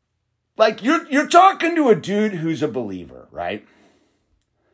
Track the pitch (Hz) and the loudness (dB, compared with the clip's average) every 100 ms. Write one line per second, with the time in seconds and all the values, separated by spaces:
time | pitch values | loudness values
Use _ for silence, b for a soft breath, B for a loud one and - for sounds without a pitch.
0 | _ _ _ _ _ - 226 - 240 330 | _ _ _ _ _ 0 0 0 0 -2
1 | 330 269 - 339 381 381 330 339 269 170 | 0 -2 4 6 6 4 -2 0 2 0
2 | 170 202 214 180 165 147 143 123 104 92 | -2 -2 -2 -4 -6 -4 -4 -6 -8 -10
3 | 82 64 - 76 87 107 - _ _ _ | -16 -20 -18 -10 -8 -10 -14 _ _ _
4 | _ _ _ _ _ _ _ | _ _ _ _ _ _ _